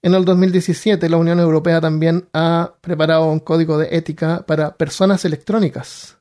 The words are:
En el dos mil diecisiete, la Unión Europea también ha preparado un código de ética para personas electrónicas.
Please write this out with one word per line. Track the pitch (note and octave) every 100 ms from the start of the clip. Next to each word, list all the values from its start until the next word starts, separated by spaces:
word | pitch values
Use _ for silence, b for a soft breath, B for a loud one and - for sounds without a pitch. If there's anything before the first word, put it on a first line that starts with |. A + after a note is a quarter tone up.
En | F3
el | F#3
dos | F3+ F3+
mil | F#3+
diecisiete, | F3+ F3 E3 A3 G3 E3
la | E3
Unión | E3 F3
Europea | E3+ D#3+ E3 E3
también | D#3+ D#3 D#3+ E3+ F3+
ha | D#3 E3 E3+ E3+ _
preparado | - E3 D#3 D#3+ D#3+
un | D#3
código | D#3 E3 D#3+ D#3
de | D#3+ E3+
ética | D#3+ D#3 D#3+ E3+ -
para | D#3 D3+ -
personas | E3 - F#3+ G3
electrónicas. | F3 D3+ - G#3+ F3+ B2 - - - _